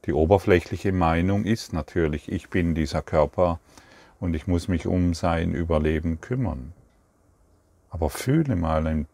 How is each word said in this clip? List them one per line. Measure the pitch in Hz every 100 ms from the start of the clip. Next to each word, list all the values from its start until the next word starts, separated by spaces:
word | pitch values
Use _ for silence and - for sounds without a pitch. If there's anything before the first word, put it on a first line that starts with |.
Die | -
oberflächliche | 78 80 98 107 90 - 82 101
Meinung | 92 85 85 90 101
ist | 101 110 -
natürlich, | 82 73 90 80 76 -
ich | 95 -
bin | 101 85
dieser | 80 76 80
Körper | - 80 73 - 87 85 _ - - - - _
und | 92
ich | 80 -
muss | 87 -
mich | 85 95
um | 90 87
sein | 85 90 82 85
Überleben | 85 85 80 78 80 82 82
kümmern. | - 127 110 69 65 - _ _ _ _ _ _ _ _ _ _ _
Aber | 82 82
fühle | - - 151 147
mal | 92 80 78 80
ein | 78 76